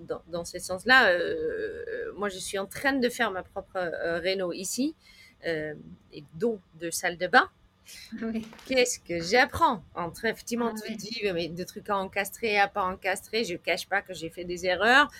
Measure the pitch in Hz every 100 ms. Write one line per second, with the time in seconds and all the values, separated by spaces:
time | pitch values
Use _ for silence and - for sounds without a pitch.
0 | 170 156 - 170 170 180 - 185 220 262
1 | 220 175 165 165 156 90 104 80 - 123
2 | 76 135 202 185 - 196 196 - 277 277
3 | 240 240 226 185 180 - 196 190 175 -
4 | 170 170 170 196 180 - 185 - 285 -
5 | _ - - _ 170 160 151 151 160 175
6 | _ 156 143 160 226 214 - 160 170 -
7 | 180 170 180 247 370 - _ _ - -
8 | - 226 226 220 220 - - 262 247 -
9 | - 170 170 254 - - 330 226 - -
10 | 170 170 226 - - 233 240 220 214 226
11 | 208 233 202 170 170 175 175 - - 196
12 | 190 196 202 - 233 208 202 202 185 190
13 | 190 202 - 220 208 170 - 175 - 190
14 | 196 175 160 - 180 175 180 180 214 262
15 | 285 -